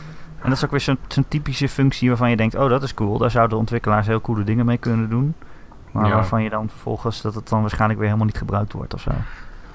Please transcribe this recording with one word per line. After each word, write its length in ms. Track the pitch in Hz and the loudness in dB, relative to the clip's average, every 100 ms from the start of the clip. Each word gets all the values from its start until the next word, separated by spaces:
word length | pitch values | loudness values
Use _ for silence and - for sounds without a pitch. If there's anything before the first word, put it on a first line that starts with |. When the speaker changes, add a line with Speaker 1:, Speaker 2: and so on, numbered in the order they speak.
| - - - - | -16 -14 -14 -6
Speaker 1:
En 80 | - | -2
dat 80 | 135 | 0
is 60 | 147 | 0
ook 60 | |
weer 80 | 143 | 0
zo'n, 180 | - 139 - | 0 -2 0
zo'n 180 | - 135 | 0 0
typische 420 | 151 147 127 139 | 0 -2 -2 -2
functie 380 | - 139 - 123 | 4 2 4 2
waarvan 200 | 117 120 | 4 2
je 60 | 117 | 4
denkt, 180 | 110 - | 2 2
"Oh, 140 | 135 | 2
dat 140 | 127 | 2
is 100 | 135 | 0
cool. 240 | - 104 110 | -2 -2 2
Daar 140 | 117 | 2
zouden 200 | 117 117 | 4 2
de 60 | 110 | 2
ontwikkelaars 480 | 113 120 - 107 104 | 0 0 2 2 2
heel 140 | 113 | 0
coole 220 | - 110 | 0 -2
dingen 220 | 101 113 120 | 2 2 2
mee 120 | 120 | 2
kunnen 320 | 120 113 110 | 0 0 0
doen." 260 | 117 143 160 - - - - - | 0 0 -2 -10 -18 -18 -20 -8
Maar 160 | - 107 | 0 4
Speaker 2:
Ja. 60 | |
Speaker 1:
waarvan 300 | 107 104 117 | 4 2 2
je 60 | 110 | 0
dan 200 | 107 110 | -2 -4
vervolgens... 520 | - - 113 117 107 | -6 -6 -4 -4 -4
dat 140 | 110 110 | -6 -6
het 140 | - | -2
dan 100 | 113 | 0
waarschijnlijk 380 | 107 - 110 107 | 0 2 0 2
weer 80 | 107 | 2
helemaal 220 | 107 110 | 2 2
niet 80 | - | 0
gebruikt 320 | 104 101 107 | -2 -2 -2
wordt 200 | - - | -6 -8
of 80 | - | -6
zo. 100 | - - - - - - - | -4 -2 -4 -8 -14 -14 -16